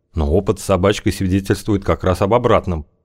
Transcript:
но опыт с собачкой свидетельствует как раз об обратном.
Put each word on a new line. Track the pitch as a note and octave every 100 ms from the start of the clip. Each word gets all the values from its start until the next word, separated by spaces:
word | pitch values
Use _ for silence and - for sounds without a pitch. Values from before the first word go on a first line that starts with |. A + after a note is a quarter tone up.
| _
но | E2 D2
опыт | F2 G2 G2+
с |
собачкой | - F#2+ F#2+ G#2+ A2
свидетельствует | - F#2+ G2 G2 G#2 - G2
как | - E2
раз | F#2 F2
об | G2
обратном. | A#2+ A#2 F#2+ E2+ E2+ - _